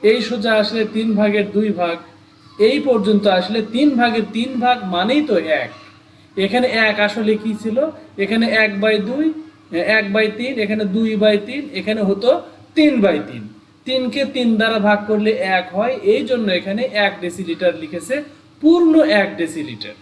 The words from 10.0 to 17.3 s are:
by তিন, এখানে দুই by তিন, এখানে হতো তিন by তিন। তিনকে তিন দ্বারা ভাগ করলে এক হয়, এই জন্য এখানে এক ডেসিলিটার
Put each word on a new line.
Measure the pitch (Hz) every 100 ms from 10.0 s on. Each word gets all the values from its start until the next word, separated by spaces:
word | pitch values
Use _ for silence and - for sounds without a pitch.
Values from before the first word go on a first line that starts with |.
| 202
by | 202 214 -
তিন, | 247 254
এখানে | 202 214 202 196
দুই | 220 220
by | 214 208 208
তিন, | 262 285 190
এখানে | 190 214 196
হতো | 196 240 339 - - - -
তিন | 302 262
by | 196 151 -
তিন। | 123 104 - _ _ -
তিনকে | 262 254 240 269
তিন | 262 240 220
দ্বারা | 226 220 202
ভাগ | 208 208
করলে | 214 214 220 190 185
এক | 180 180
হয়, | 233 262 190
এই | 233 240
জন্য | 247 214 180
এখানে | 196 202 254 208 202
এক | 185
ডেসিলিটার | 175